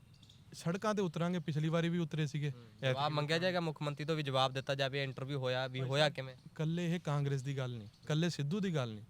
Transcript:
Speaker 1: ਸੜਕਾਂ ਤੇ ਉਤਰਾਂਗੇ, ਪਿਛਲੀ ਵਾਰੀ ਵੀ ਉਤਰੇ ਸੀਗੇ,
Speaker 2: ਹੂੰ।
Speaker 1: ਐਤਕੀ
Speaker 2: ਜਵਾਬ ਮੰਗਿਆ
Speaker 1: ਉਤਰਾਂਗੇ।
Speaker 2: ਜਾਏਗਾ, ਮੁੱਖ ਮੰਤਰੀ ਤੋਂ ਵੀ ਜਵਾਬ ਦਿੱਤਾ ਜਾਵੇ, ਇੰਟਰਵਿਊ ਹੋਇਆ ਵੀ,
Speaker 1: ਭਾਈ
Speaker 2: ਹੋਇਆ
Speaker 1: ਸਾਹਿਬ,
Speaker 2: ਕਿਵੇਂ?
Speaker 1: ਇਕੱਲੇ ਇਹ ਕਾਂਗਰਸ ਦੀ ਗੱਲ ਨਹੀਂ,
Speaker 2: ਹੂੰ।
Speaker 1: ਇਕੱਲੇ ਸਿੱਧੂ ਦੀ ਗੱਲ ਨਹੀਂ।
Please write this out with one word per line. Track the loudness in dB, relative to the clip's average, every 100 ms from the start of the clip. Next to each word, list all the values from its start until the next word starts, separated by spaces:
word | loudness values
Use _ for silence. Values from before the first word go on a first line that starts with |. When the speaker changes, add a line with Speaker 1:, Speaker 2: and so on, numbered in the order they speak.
| -20 -20 -20 -20 -18
Speaker 1:
ਸੜਕਾਂ | -6 -2 0 2
ਤੇ | 2
ਉਤਰਾਂਗੇ, | 0 0 0 0
ਪਿਛਲੀ | 0 0 2
ਵਾਰੀ | 2 2
ਵੀ | 2
ਉਤਰੇ | 0 0 -2
ਸੀਗੇ, | 0 -2
Speaker 2:
ਹੂੰ। | -4
Speaker 1:
ਐਤਕੀ | -12 -2 0
Speaker 2:
ਜਵਾਬ | 2 2
ਮੰਗਿਆ | 2
Speaker 1:
ਉਤਰਾਂਗੇ। | 2 2
Speaker 2:
ਜਾਏਗਾ, | 2 2
ਮੁੱਖ | 0 -2
ਮੰਤਰੀ | -2 -2
ਤੋਂ | -2 -2
ਵੀ |
ਜਵਾਬ | 0 2 2
ਦਿੱਤਾ | 2 -2
ਜਾਵੇ, | 0 0 0
ਇੰਟਰਵਿਊ | -4 -4 -6 -2
ਹੋਇਆ | -2 -2 -2
ਵੀ, | -2
Speaker 1:
ਭਾਈ | 0
Speaker 2:
ਹੋਇਆ | 4
Speaker 1:
ਸਾਹਿਬ, | 4
Speaker 2:
ਕਿਵੇਂ? | 2 -8
Speaker 1:
ਇਕੱਲੇ | -10 -12 -4 0 0 0
ਇਹ | 0
ਕਾਂਗਰਸ | 0 0 2 0
ਦੀ | -2 -4
ਗੱਲ | -4
ਨਹੀਂ, | -6 -12
Speaker 2:
ਹੂੰ। | -10
Speaker 1:
ਇਕੱਲੇ | -2 2 2
ਸਿੱਧੂ | 0 -2 0
ਦੀ | 0
ਗੱਲ | 0 -2
ਨਹੀਂ। | -6